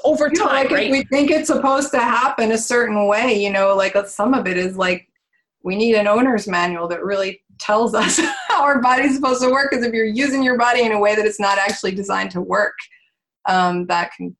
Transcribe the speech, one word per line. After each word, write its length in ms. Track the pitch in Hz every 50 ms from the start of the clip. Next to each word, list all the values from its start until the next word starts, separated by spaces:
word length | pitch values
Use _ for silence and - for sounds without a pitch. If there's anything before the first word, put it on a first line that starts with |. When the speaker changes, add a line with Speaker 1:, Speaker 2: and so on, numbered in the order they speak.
| -
Speaker 1:
over 240 | 285 311 - 294 285
Speaker 2:
You 120 | 302 349
know, 60 | 427
Speaker 1:
time, 100 | 277 269
Speaker 2:
like, 100 | 269 269 -
if 40 |
Speaker 1:
right? 200 | 311 - 220 247
Speaker 2:
we 120 | 269 269 -
think 260 | - 262 285 285 -
it's 160 | 311 311 302 -
supposed 440 | 285 - - 269 269 277 285 -
to 80 | - 254
happen 520 | 240 233 226 233 254 277 269 - 226 220
a 60 | 226 220
certain 500 | - - 254 240 233 214 208 208 202 202
way, 260 | 208 214 240 254 220
you 180 | 202 202 202
know, 240 | 196 196 196 196 196
like, 200 | 196 190 190 190
uh, 100 | 202 202
some 280 | - - - 202 240 269
of 140 | 233 190 180
it 100 | 180 180
is, 180 | 180 185 190 190
like, 300 | 185 180 180 180 - _ _ _ _ _ _ _ _ _ _ _ -
we 120 | 180 185
need 200 | 208 226 233 226
an 120 | 208 202 202
owner's 400 | 208 233 254 269 233 208 - 208
manual 400 | 180 175 175 175 175 170 170 170
that 160 | 175 170 175
really 380 | 190 202 196 196 196 190 - _ _ _ -
tells 340 | - - 214 220 233 220 214
us 240 | 220 214 - - 320
<laughs> 300 | 320 - 807 762 719 -
how 160 | 440 349 277
our 180 | 285 277 247
body's 340 | 240 254 254 262 277 285 262
supposed 260 | 269 285 262 247 247
to 80 | 254 254
work, 200 | 254 277 277 -
'cause 120 | - 233 233
if 100 | 233 226
you're 120 | 226 220
using 360 | 220 214 247 285 269 262 269
your 160 | 262 254 247 233
body 240 | 240 240 240 247 240
in 80 | 220 214
a 60 | 208
way 160 | 208 208 214
that 100 | 214 214
it's 140 | 214 208 -
not 180 | 202 196 196 196
actually 340 | 196 208 208 - - 190 190
designed 380 | 202 196 196 190 190 196 190
to 100 | 180 180
work, 340 | 180 - 190 202 208 - - - - - - _ _ _ _ _ _ _ _ _ _
um, 400 | 190 185 185 180 180 180 180 175 180
that 240 | 175 180 180 - -
can 220 | - 180 175 180